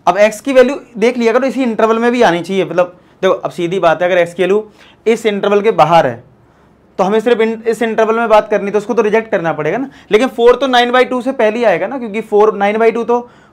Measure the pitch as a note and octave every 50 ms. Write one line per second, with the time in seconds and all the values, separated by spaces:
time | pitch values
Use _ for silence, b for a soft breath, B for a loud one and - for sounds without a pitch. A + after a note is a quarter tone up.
0 | _ - F3+ F#3+ G#3 A3 G#3+ G#3+ - C4+ C#4 B3+ B3 B3 C#4+ - - - - G#3+
1 | G3 A#3+ B3 B3 A#3 A3+ G#3+ B3+ B3+ C4+ G#3+ B3 C4+ A#3+ A3 G#3 G#3+ A3 A3+ A3+
2 | A#3 A#3+ A#3+ B3+ A#3 F#3+ E3 F3 E3+ E3+ G3 F#3+ F3+ D3 E3+ F3 F3+ F3 - b
3 | b b b b - F#3+ F3 - - C#3 C#3+ - F3 E3+ F3 G3 E3+ E3+ D#3+ D3+
4 | F3 F3+ F#3 F3+ E3+ E3+ E3+ - F#3 F3+ F#3+ G#3+ G#3+ G#3+ b b b b b b
5 | b G#3+ A3+ A3 - A3 G#3 G3 G3 G3+ G3+ G#3 G3+ A3+ G#3+ E3+ D#3 D3+ E3+ E3
6 | D#3 C3+ A#2 A2 - _ _ _ _ b b b b b b b _ _ _ -
7 | F#3+ F#3 G#3 A3 G#3+ B3 A#3+ G#3 A3+ A3 A3+ A3 A3+ A#3 A3+ - A#3+ A3+ A3 G#3+
8 | A3 G#3+ A3+ A#3 A#3 A3 A3 G#3+ G#3+ G#3+ A3+ G3+ F#3 G3+ F#3+ G#3 G3+ - A#3+ G3+
9 | A3+ G#3+ G3 A3 A3 A3 - G3 E3 E3 D3+ C#3+ D3+ D#3 E3+ A3+ C#4 C#4 B B
10 | B B F3+ G#3+ C4 B3 - - A#3 A#3+ B3 A#3+ C#4 C4+ B3+ A#3+ A#3+ A#3+ A#3+ B3+
11 | B3+ B3 B3+ B3+ A3+ B3+ C4+ - A#3 G#3+ G#3+ A#3+ A#3+ A3 F#3 D#3+ E3+ G3+ B3+ C#4+
12 | A#3+ A3+ G3 A3 G#3+ G#3+ G#3+ G#3 G#3 A3 G#3 G3+ G3+ G3+ G#3+ A3 A3+ A3+ A3+ A#3
13 | A#3 G#3 A#3+ A#3+ A#3+ A#3+ b b b b